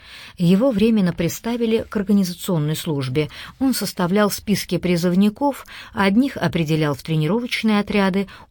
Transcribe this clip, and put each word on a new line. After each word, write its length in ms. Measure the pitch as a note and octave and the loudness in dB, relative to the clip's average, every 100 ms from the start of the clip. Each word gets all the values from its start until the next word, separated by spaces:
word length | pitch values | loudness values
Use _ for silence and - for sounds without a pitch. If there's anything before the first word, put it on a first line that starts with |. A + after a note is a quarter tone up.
| - - - - | -20 -20 -14 0
Его 360 | F3 F#3+ C4+ | 4 4 4
временно 400 | G3+ A3+ A3 F3+ | 2 2 4 2
приставили 720 | E3+ E3 - A#3 A#3+ A3+ A3 - | 0 -4 -4 -6 -2 0 0 -2
к 80 | G#3 | -4
организационной 800 | G3 G3+ F3 F3+ - D#3+ D3 D#3 | 2 2 2 -4 -2 0 0 -2
службе. 540 | E3+ C#3 C3 D3 D3 - - - | -4 -4 -2 -2 -4 -8 -14 -4
Он 120 | C4 | -2
составлял 600 | A#3+ G3+ - F3 G#3 G#3 | -2 -4 -2 0 2 0
списки 440 | - - F#3+ - E3+ | -2 -2 -2 -2 -2
призывников, 840 | F3+ F3 F3+ F3+ G#3 G#3 C#4+ - - - - | 0 0 2 4 2 2 -2 -2 -10 -20 -10
одних 420 | - G3 G#3 C#4 - | -2 2 2 2 0
определял 580 | E3+ E3+ D#3 D#3 D3+ | -2 0 0 0 0
в 80 | C3+ | -2
тренировочные 760 | - D#3 D3+ A3+ A#3+ - A3 G#3 | -2 0 0 0 -2 -2 0 0
отряды, 480 | G#3 G#3 F#3+ F#3+ G3 - - | 0 0 2 0 -4 -10 -12